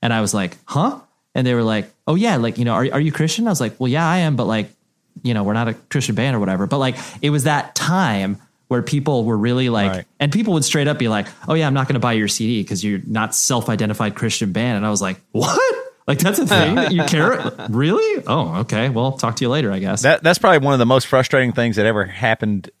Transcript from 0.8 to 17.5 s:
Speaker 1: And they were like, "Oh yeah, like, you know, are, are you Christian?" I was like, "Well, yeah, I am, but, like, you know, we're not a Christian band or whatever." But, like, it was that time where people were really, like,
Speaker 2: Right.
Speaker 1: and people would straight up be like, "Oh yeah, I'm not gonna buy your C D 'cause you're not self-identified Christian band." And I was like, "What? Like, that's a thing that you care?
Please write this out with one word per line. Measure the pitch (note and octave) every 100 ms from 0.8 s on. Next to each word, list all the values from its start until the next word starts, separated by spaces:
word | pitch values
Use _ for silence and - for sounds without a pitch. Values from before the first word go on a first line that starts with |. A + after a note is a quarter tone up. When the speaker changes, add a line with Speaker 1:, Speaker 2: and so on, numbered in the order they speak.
| G#3+ C#4 - _ _
Speaker 1:
And | - B2+
they |
were | A#2+
like, | A2+ G#2+ G2+ _ -
"Oh | D#3+
yeah, | A#3 D#3+
like, | A#2 -
you | A#2+
know, |
are, | A2 C3
are | -
you | D#3
Christian?" | D3 D#3+ - A#3
I |
was | F3
like, | A2+ -
"Well, | B2+
yeah, | C3+ E3
I | F3+
am, | E3 C3+
but, |
like, | G#2 A2 G#2 _ _ _ _ -
you | B2
know, | A2+
we're | G2+
not | G#2+ A#2
a |
Christian | A2+ _ D3 -
band | G#2 C3+ B2
or |
whatever." | G2 F#2+ G2
But, | C#3+
like, | C3 B2+ - -
it | D3
was | D3
that | C3+ D3 -
time | - - F3+ E3+ G2+ F#2+ G2+ _ _ _
where | B2
people | A#2+ D3 C#3+ C3+
were | A2 A2
really, | A2 B2 B2+
like, | A#2 G2+
Speaker 2:
Right. | F#2 - _
Speaker 1:
and | C#3+
people | F#3 A3+
would | E3+
straight | C#3+ D#3+ C#3+
up | D3
be | A#2+
like, | G#2+ G2 - -
"Oh |
yeah, | D#3+ D#3
I'm |
not | C3+ C3
gonna | C3
buy | A#2+
your | A2+ G#2
C | - A2
D | A#2
'cause | G2 F#2+
you're | G#2 G2+ -
not | G#2+ A2
self-identified | - - B2+ A2+ G#2+ G#2+ G#2+ G#2+
Christian | G2 A#2 - G#2+
band." | F#2 A#2+ G#2+
And | G#2+
I |
was | G#2
like, | F#2 F#2+ _
"What? | G#2+ C3+ - C5 - - _ -
Like, | C#3
that's | F#3+ G#3
a | B3
thing | G3 D#3 A3
that | D#3
you | F3
care? | D#3+ D#3+ E3+ B3+ -